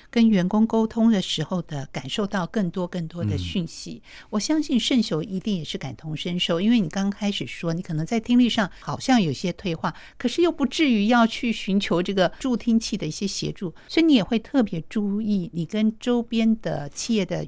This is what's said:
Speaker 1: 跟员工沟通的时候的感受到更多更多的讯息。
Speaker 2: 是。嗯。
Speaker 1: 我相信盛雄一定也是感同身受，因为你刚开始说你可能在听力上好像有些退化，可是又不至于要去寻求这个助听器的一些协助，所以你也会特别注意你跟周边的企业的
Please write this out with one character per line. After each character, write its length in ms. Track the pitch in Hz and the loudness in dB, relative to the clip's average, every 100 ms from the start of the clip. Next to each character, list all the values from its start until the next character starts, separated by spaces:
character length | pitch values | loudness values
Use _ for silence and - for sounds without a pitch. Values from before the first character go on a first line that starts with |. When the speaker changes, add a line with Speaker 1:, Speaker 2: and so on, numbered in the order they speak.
| - | -4
Speaker 1:
跟 180 | 233 226 | 4 6
员 180 | 202 180 | 6 4
工 200 | 208 220 | 2 2
沟 180 | 226 226 | 2 0
通 240 | 233 220 | 4 4
的 100 | 214 | 4
时 240 | - - | 0 -4
候 180 | 151 180 | -2 -4
的 240 | - 147 135 | -4 -8 -8
感 160 | - - | -8 -6
受 200 | - 202 | -4 -2
到 180 | 202 170 | -2 -2
更 240 | 226 180 | -2 -2
多 160 | 190 175 | -2 -6
更 220 | 180 160 | -6 -6
多 160 | 170 | -4
的 120 | 110 98 | -4 -2
讯 280 | 87 127 165 | -2 -4 -6
息。 280 | - - | -8 -14
Speaker 2:
是。 40 | - | -14
嗯。 300 | - - - | -16 -20 -6
Speaker 1:
我 80 | 214 | -4
相 220 | - 311 | 0 0
信 180 | 302 254 | 2 0
盛 220 | - 262 | 2 2
雄 220 | 220 156 | 2 -2
一 160 | 180 190 | -4 -6
定 160 | 220 190 | -2 -4
也 60 | |
是 140 | 147 - | -4 -8
感 160 | 139 123 | -10 -10
同 200 | 160 156 | -8 -6
身 240 | 180 175 | -4 -4
受， 220 | - 170 | 0 2
因 80 | 208 | 4
为 100 | 240 | 4
你 80 | 165 | 2
刚 200 | 196 196 | 0 -2
开 220 | 196 202 | -2 -4
始 160 | 202 143 | -4 -6
说 260 | - 170 | -6 -4
你 80 | 165 | -4
可 140 | 185 156 | -4 -4
能 100 | 160 | -2
在 140 | 233 | -2
听 180 | 226 247 | 2 4
力 100 | 247 | 6
上 220 | - 185 - | 4 -2 -4
好 180 | - 147 | -10 -6
像 200 | - 247 | 2 4
有 140 | 170 | 4
些 180 | 127 180 | 0 -4
退 200 | 175 190 | -4 -6
化， 220 | 160 175 - - - | -4 -4 -6 -16 -6
可 100 | 247 | -4
是 160 | 285 | 2
又 80 | 339 | 2
不 120 | 330 | 2
至 280 | 269 - 302 | -2 2 2
于 160 | 220 202 | 4 4
要 180 | 240 226 | 4 4
去 260 | - 240 | 2 -4
寻 280 | 220 - 196 | -4 0 0
求 240 | - 175 | 2 0
这 100 | 180 | 0
个 140 | 196 175 - | 2 0 0
助 180 | 269 233 | -2 -2
听 220 | - 226 | 2 2
器 180 | - 196 | 2 -6
的 100 | 156 | -6
一 40 | |
些 140 | - 196 | -4 -6
协 260 | - 151 | -4 -6
助， 220 | 151 180 - - | -6 -8 -10 -4
所 140 | - | 2
以 40 | 330 | 6
你 80 | |
也 100 | 269 | 6
会 140 | 175 233 | 4 -2
特 240 | - 277 | 0 0
别 180 | 220 165 - | 0 -2 -6
注 320 | 226 208 202 | -4 -2 -2
意 280 | 220 208 165 | 0 -2 -2
你 100 | 170 | -6
跟 320 | 160 214 220 220 | -4 0 0 0
周 220 | - 240 | 0 0
边 380 | 233 226 226 220 | 0 0 2 2
的 300 | 175 151 143 | 0 -4 -6
企 240 | - - | -8 -2
业 100 | 220 | 0
的 220 | 185 165 | 0 -4